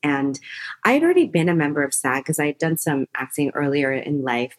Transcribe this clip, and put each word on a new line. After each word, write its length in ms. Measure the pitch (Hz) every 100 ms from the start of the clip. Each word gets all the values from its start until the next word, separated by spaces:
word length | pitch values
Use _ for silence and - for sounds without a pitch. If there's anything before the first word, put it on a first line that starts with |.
And 360 | 147 139 139 135 - - - -
I 80 | 214
had 100 | 277
already 240 | 330 359 -
been 240 | 165 170
a 60 | 170
member 260 | 147 147
of 140 | 139 -
sag 300 | 135 135 147
'cause 120 | 156
I 80 | 147
had 140 | 147
done 180 | 160 160
some 300 | 160 139 127 127
acting 340 | 131 - 143 -
earlier 360 | 143 143 135
in 300 | 131 - 147
life 320 | 131 120 127